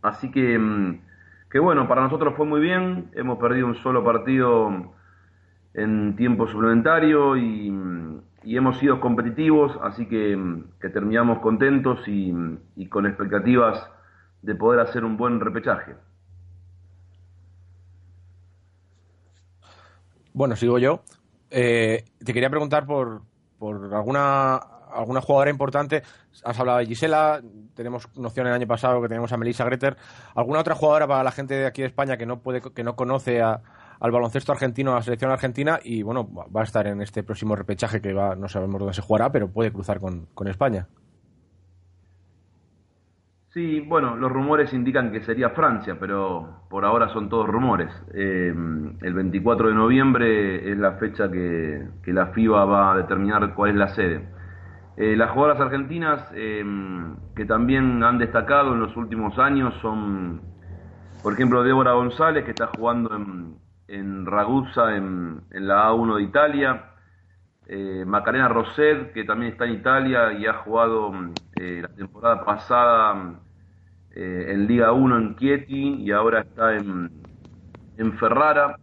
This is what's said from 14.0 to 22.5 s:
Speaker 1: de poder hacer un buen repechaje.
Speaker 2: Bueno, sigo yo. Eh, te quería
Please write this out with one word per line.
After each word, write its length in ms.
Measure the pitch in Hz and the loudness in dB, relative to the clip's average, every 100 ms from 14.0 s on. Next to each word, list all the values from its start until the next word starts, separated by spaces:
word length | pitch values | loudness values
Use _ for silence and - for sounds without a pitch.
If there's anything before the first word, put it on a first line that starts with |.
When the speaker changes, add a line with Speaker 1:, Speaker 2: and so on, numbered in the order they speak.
| _ _ _ _ | _ _ _ _
Speaker 1:
de 120 | 107 104 | -8 0
poder 240 | 110 120 | 2 4
hacer 240 | 113 123 | 2 -2
un 120 | 113 107 | -4 -2
buen 220 | 120 120 | -2 -2
repechaje. 540 | 110 117 127 101 - 69 _ _ _ - - - - - - _ - _ - _ _ _ - - - - - - - _ _ _ _ _ _ _ _ _ _ _ _ _ _ - - _ _ _ _ | -2 -4 -4 -4 -6 -20 _ _ _ -20 -20 -20 -20 -20 -20 _ -20 _ -20 _ _ _ -20 -20 -20 -20 -20 -20 -20 _ _ _ _ _ _ _ _ _ _ _ _ _ _ -20 -20 _ _ _ _
Speaker 2:
Bueno, 240 | - 135 110 | -2 0 2
sigo 220 | 120 123 | 2 4
yo. 240 | 127 170 - _ _ _ _ | 4 0 -6 _ _ _ _
Eh, 540 | 131 120 117 110 113 - _ | 0 2 4 2 0 -4 _
te 120 | 117 | -4
quería 160 | 117 127 | 0 0